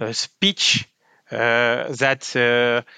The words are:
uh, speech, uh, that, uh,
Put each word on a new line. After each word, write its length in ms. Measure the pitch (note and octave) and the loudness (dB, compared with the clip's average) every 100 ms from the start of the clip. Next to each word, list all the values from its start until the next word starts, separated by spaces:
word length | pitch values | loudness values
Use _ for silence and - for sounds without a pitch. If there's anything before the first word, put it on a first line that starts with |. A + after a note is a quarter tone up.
uh, 120 | A2+ | -8
speech, 760 | A2+ - _ G3 G3 - - - _ _ _ _ | -6 -8 _ -2 0 0 0 -4 _ _ _ _
uh, 640 | A2+ A#2 A#2 A#2+ A#2+ C3 | -2 0 2 2 0 -4
that, 420 | B2+ C3+ C3 - | -2 0 -2 -4
uh, 460 | B2+ A#2+ A#2+ A#2+ A#2+ - | 0 2 2 2 0 -4